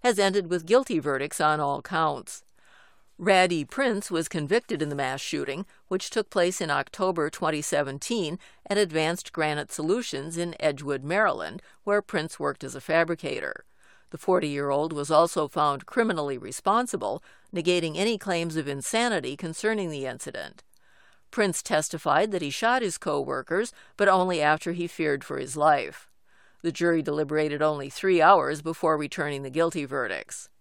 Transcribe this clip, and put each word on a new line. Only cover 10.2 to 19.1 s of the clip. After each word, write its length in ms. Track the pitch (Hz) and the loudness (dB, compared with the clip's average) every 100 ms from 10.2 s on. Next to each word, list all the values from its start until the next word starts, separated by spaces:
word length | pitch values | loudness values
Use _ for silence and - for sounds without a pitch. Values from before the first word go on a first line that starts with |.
| 147 165 | -6 -6
in 180 | 170 165 | -6 0
Edgewood, 440 | 156 139 143 139 | -2 0 -4 -4
Maryland, 600 | 135 185 214 107 78 104 - _ | -2 2 2 0 -6 -10 -18 _
where 200 | - 208 | 0 0
Prince 360 | - 185 160 - | 0 -4 -4 -4
worked 240 | 143 139 | -6 -4
as 120 | 135 135 | -10 -12
a 60 | |
fabricator. 840 | - 165 165 170 147 - 73 - - _ _ - _ | 0 2 2 -2 -4 -6 -6 -10 -16 _ _ -20 _
The 60 | - | -8
forty-year-old 760 | - 180 151 143 143 139 160 | 2 2 2 -2 0 0 0
was 200 | 151 143 | -2 4
also 360 | 156 170 - 147 | 6 6 2 -2
found 380 | - 151 139 - | 2 0 0 -4
criminally 500 | - 226 175 143 131 | 0 2 0 -2 -4
responsible, 840 | 107 - - 220 247 190 107 120 - - _ 175 | -8 -4 0 2 0 -4 -4 -6 -10 -20 _ -2
negating 400 | 170 180 165 156 | 2 2 0 0
any 220 | 208 214 | 0 -2
claims 380 | 208 170 170 160 | -2 -2 0 -2
of 120 | 143 | -4
insanity 680 | 139 131 226 240 | -6 -2 0 0